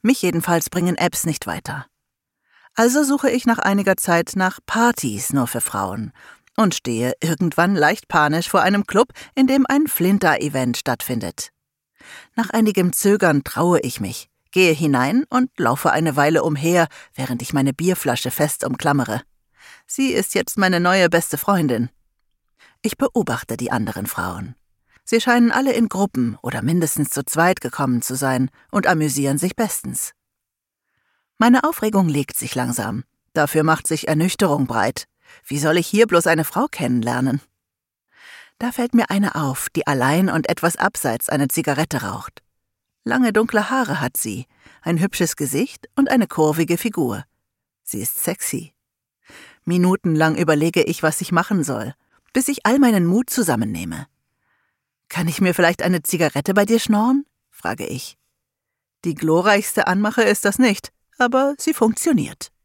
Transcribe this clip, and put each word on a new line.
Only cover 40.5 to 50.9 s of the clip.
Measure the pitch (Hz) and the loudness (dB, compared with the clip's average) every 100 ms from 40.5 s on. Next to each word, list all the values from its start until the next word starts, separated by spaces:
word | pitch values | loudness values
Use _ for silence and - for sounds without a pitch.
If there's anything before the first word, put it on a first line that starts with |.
| - - - | 0 -2 0
abseits | 202 - 135 117 - | -2 -2 -4 -4 -2
eine | 147 139 | -2 0
Zigarette | - 151 139 165 139 | -2 -2 -2 -2 -4
raucht. | - - - - _ _ _ _ _ _ | -6 -8 -12 -20 _ _ _ _ _ _
Lange | - - 247 | -4 0 2
dunkle | 214 226 220 208 | 2 0 0 0
Haare | 262 240 160 | -2 -2 -2
hat | 127 - | -4 -4
sie, | 113 95 127 _ - _ | -6 -8 -12 _ -20 _
ein | - 170 | -2 0
hübsches | 196 - 170 - | 0 0 -2 -2
Gesicht | 277 - 247 - - - | -4 -2 -2 -6 -10 0
und | 277 | 2
eine | 262 202 | 2 0
kurvige | - 156 156 165 175 | 2 2 2 0 0
Figur. | 233 196 131 101 - _ _ _ _ _ | -2 -2 -2 -4 -10 _ _ _ _ _
Sie | - 104 | -12 -8
ist | 107 - | -6 -4
sexy. | - 190 - - 160 _ _ _ _ _ _ - - _ - | -6 -4 -6 -6 -10 _ _ _ _ _ _ -20 -20 _ -2
Minutenlang | 180 180 190 - 156 160 156 | 2 2 2 0 2 2 2
überlege | 165 151 160 170 | 2 2 2 2
ich, | - | 0